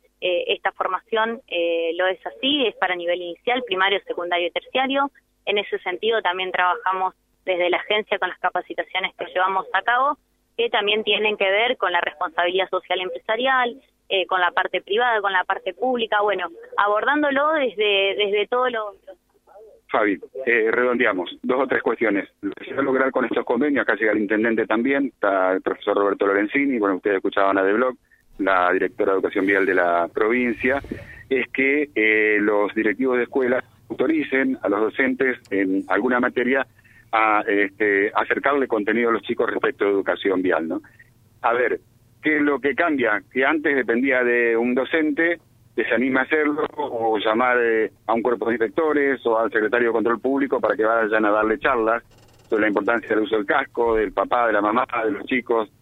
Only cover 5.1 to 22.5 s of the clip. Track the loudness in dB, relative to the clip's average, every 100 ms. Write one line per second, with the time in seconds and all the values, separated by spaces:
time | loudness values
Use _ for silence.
5.1 | _ _ _ -4 -4 -4 -6 -6 -4 -2
6.1 | 0 -2 -4 -4 0 0 0 -2 -2 -4
7.1 | -6 _ _ -4 0 0 0 0 -4 -2
8.1 | -2 -4 -4 -4 -4 -8 -10 -6 -4 -6
9.1 | -8 -6 -2 0 -2 -2 -2 0 0 0
10.1 | -2 _ _ _ -4 -2 0 0 -2 0
11.1 | 0 0 0 0 2 0 0 0 0 -2
12.1 | -6 -6 -2 0 0 -2 -4 -4 -4 -4
13.1 | -10 -6 -2 0 0 0 -6 _ _ -4
14.1 | -4 0 0 0 0 -2 -4 -2 0 2
15.1 | 0 0 0 0 -4 -6 -4 -2 -2 0
16.1 | 0 0 0 -4 -10 -8 -2 0 2 0
17.1 | 0 2 2 2 0 -2 0 0 2 0
18.1 | 0 0 0 0 0 0 -2 -8 -12 -20
19.1 | -20 _ _ _ -20 -20 -20 -2 2 2
20.1 | 0 -6 -6 0 2 2 2 2 2 2
21.1 | 0 -6 -8 -2 0 2 0 0 0 0
22.1 | 0 -4 _ -8